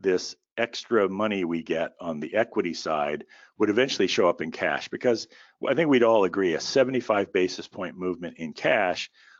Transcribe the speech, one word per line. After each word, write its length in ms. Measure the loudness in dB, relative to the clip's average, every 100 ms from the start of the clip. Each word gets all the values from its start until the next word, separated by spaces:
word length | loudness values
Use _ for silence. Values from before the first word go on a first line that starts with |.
this 340 | 0 0 -2 -16 _ -6
extra 520 | -4 -4 -2 0 2
money 360 | 0 -2 -2 -2
we 180 | -4
get 300 | -4 -4 -4 _
on 180 | -10 -8
the 160 | -4 -2
equity 400 | -2 -2 -4 -4
side 500 | -4 -2 -2 -4 -10 -20 -20 -2
would 120 | 0
eventually 380 | 2 0 2 0
show 200 | 4 2
up 120 | 2
in 100 | -4
cash, 380 | -4 -2 -2 -6
because 400 | -4 0 0 -4 -18 -20 _ -2
I 60 | 0
think 160 | 4
we'd 120 | 6
all 220 | 6 6 4
agree 300 | 2 0 0
a 60 |
seventy-five 720 | 0 2 2 0 0 0 2
basis 360 | 2 0 -2 -14
point 280 | -10 -10 -6
movement 420 | -6 -4 -8 -10
in 140 | -12
cash, 580 | -4 2 2 2 -2 -6 _ -20 -20